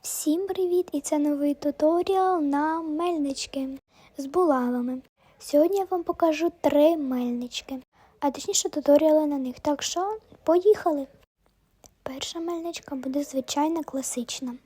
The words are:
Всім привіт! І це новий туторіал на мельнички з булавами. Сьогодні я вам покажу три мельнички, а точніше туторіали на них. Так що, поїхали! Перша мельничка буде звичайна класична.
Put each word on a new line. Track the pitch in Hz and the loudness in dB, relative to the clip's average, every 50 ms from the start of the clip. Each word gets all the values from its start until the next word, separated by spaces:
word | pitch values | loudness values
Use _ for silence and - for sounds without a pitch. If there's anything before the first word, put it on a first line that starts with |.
Всім | _ - - - - 311 302 339 392 392 | _ -10 -10 -4 -2 0 0 0 -2 -4
привіт! | 381 381 370 359 349 359 349 - | -2 -2 0 0 2 0 0 0
І | - 285 | -4 -6
це | - - - 302 | -4 -2 0 0
новий | 294 294 294 285 285 294 285 | 2 0 0 0 0 0 -2
туторіал | - - 294 285 _ 302 311 330 349 359 - 392 381 381 370 370 349 | 0 -2 -4 -2 _ 2 4 4 2 2 2 2 2 2 2 2 2
на | 302 285 277 285 294 311 320 330 | 0 0 0 0 0 0 -2 -2
мельнички | 330 320 302 302 349 359 349 311 285 277 269 - - - - 277 269 262 269 269 _ _ _ _ _ _ _ - | -4 -4 -4 -2 0 0 0 0 -2 -2 -2 -6 -8 -8 -6 -6 -6 -6 -8 -12 _ _ _ _ _ _ _ -10
з | 269 | -10
булавами. | 269 277 349 370 330 285 254 247 247 247 247 247 247 254 254 - _ _ _ _ _ _ _ | -2 0 2 4 4 4 2 2 0 -2 -2 -4 -4 -6 -8 -10 _ _ _ _ _ _ _
Сьогодні | - - - 294 302 349 392 403 | -12 2 4 4 6 6 4 0
я | 381 370 | -2 -2
вам | 370 359 330 | -2 -4 -2
покажу | - 349 - 339 330 311 302 320 339 - _ | -4 -2 2 2 2 2 2 0 -2 -2 _
три | - 302 285 285 294 320 339 320 | -2 2 4 6 6 6 6 2
мельнички, | 294 262 254 247 247 247 240 240 247 247 - - - - 269 254 - _ _ _ _ _ _ _ | -2 -2 -2 -2 -2 -2 -4 -4 -6 -8 -10 -12 -10 -10 -12 -12 -12 _ _ _ _ _ _ _
а | - 285 | -2 -2
точніше | - - - - 403 - - 370 | -2 -2 -6 -2 -2 -2 -2 -2
туторіали | - 302 269 - 285 294 302 311 302 311 302 | -4 -2 4 6 6 6 8 6 4 4 4
на | 294 285 277 | 2 -2 -2
них. | 262 254 247 - | -4 -6 -8 -4
Так | _ 302 294 277 - | _ -2 -2 -2 -4
що, | - - 339 370 403 440 440 _ _ - - _ | -6 -4 -2 -2 -4 -4 -6 _ _ -20 -8 _
поїхали! | - 320 359 359 415 427 - - 359 311 285 269 - - _ _ _ _ _ _ _ _ _ _ _ _ _ _ - _ _ _ | 2 2 4 6 6 4 4 4 -2 0 -2 -4 -8 -14 _ _ _ _ _ _ _ _ _ _ _ _ _ _ -20 _ _ _
Перша | - 262 269 277 - - 339 | -12 -10 -10 -10 -10 -8 -6
мельничка | 330 339 349 339 330 339 330 - - - 285 | -6 -4 -4 -4 -6 -8 -10 -10 -10 -10 -10
буде | 262 254 269 262 285 285 | -8 -6 -4 -4 -4 -4
звичайна | - - 269 262 - - 285 294 311 339 330 294 | -4 -6 -6 -6 -4 -2 0 0 0 0 -2 -4
класична. | - - 269 254 - - 254 240 - - - - 254 240 254 _ | -6 -8 -8 -6 -6 -6 -6 -6 -8 -8 -8 -8 -10 -10 -12 _